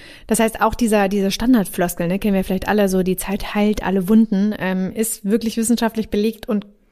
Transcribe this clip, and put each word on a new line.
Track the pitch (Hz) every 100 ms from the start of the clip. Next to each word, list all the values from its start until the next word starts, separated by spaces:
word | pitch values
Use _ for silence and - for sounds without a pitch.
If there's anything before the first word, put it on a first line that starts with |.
| - - -
Das | 220
heißt, | 226 -
auch | 214
dieser, | 220 233 208 196
diese | 202 196
Standardfloskel, | 196 185 247 185 - 175 - 170
ne, | 196
kennen | 214
wir | 190
vielleicht | 185 185 -
alle | 208 196
so, | 185
die | 185 185
Zeit | - 196 -
heilt | 208 208 214
alle | - 190 180
Wunden, | 220 226 190 208 214
ähm, | 185 185 185
ist | - 220 -
wirklich | 196 226 226 233
wissenschaftlich | 226 233 226 220 214
belegt | 202 214 214 -
und | 208 - _ _